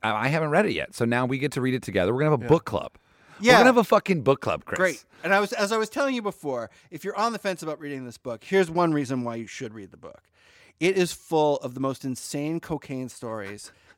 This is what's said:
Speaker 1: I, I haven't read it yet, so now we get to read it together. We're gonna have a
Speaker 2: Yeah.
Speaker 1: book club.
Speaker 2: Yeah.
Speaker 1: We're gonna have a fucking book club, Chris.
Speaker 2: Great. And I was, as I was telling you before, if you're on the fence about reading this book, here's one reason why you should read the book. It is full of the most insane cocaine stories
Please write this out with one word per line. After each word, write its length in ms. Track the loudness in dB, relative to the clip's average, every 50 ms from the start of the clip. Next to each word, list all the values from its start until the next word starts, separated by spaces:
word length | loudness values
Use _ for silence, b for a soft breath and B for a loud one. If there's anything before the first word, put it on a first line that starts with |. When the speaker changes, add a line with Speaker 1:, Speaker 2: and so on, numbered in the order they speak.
| -2
Speaker 1:
I, 220 | -2 -2 0 0
I 20 | 0
haven't 240 | 0 0 0 0
read 160 | 2 2 2 2
it 60 | 0
yet, 200 | -2 -4 -6 -4
so 120 | -2 0
now 200 | 0 2 2 0
we 140 | 0 -2 -2
get 140 | -2 -2 -2
to 80 | -2
read 120 | -2 0 -2
it 80 | -2
together. 320 | -4 -2 0 2 2 2 2
We're 60 | 2
gonna 120 | 2 2 2
have 80 | 2
a 20 | 2
Speaker 2:
Yeah. 60 | 2
Speaker 1:
book 160 | 2 2 2
club. 260 | 0 -4 -4 -6 -6 _ -20 _ b b b b b b b
Speaker 2:
Yeah. 140 | 6 8 8
Speaker 1:
We're 40 | 10
gonna 80 | 10 8
have 80 | 8 6
a 60 | 4
fucking 380 | 4 4 2 4 2 0 0
book 200 | 4 2 2 2
club, 220 | 2 -4 -4 -4 -4
Chris. 140 | -6 -2 0
Speaker 2:
Great. 280 | 0 0 0 -4 -12 _ _ -8 -2
And 100 | 2 4
I 60 | 4
was, 140 | 2 2 0
as 180 | -2 -2 0
I 60 | 0 -2
was 120 | -2 -2
telling 240 | -2 -2 -2 -2 -2
you 80 | -2
before, 480 | -4 -6 -6 -6 -8 -6 -6 -6 -8 -10 b b b b
if 120 | -16 -12 -10
you're 140 | -8 -4 -2
on 160 | -2 -2 -2
the 60 | -4
fence 240 | -4 -6 -6 -4 -6
about 160 | -8 -8 -8
reading 260 | -8 -10 -10 -10 -10
this 140 | -12 -14 -12
book, 240 | -10 -10 -10 -10 -6
here's 260 | 0 2 2 2 2
one 240 | 2 2 2 2 2
reason 300 | 0 0 -2 -2 -4 -4
why 140 | -4 -6 -8
you 100 | -10 -10
should 260 | -12 -12 -12 -12 -12
read 160 | -14 -18 -18
the 80 | -20 -20
book. 240 | -20 -20 -20 -20 _ _ b b b b b b b b b b
It 180 | 0 0 2 2
is 160 | 0 0 -2
full 440 | -10 -8 -2 2 2 4 4 2 0
of 160 | -2 -6 -6
the 60 | -4
most 260 | -4 -4 -4 -4 -6
insane 540 | -8 -8 -8 -8 -10 -8 -6 -4 -4 -6 -6
cocaine 500 | -6 -6 -8 -8 -8 -8 -10 -10 -10 -10
stories 640 | -12 -12 -12 -10 -10 -8 -10 -10 -12 -14 -16 -20 -20 b b b b